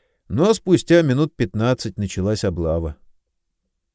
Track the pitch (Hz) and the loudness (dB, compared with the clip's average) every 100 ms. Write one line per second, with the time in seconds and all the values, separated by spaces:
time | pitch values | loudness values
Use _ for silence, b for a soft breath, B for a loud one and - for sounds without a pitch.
0 | _ _ - 101 196 220 - 165 - 170 | _ _ -8 0 2 0 2 0 4 2
1 | 156 127 156 - 117 104 117 127 113 98 | 4 0 -2 -2 -4 -2 0 0 -4 -6
2 | 98 - 95 107 101 85 82 82 80 73 | -6 -2 -2 0 -2 -2 -2 -2 -4 -10
3 | _ _ _ _ _ _ _ _ _ | _ _ _ _ _ _ _ _ _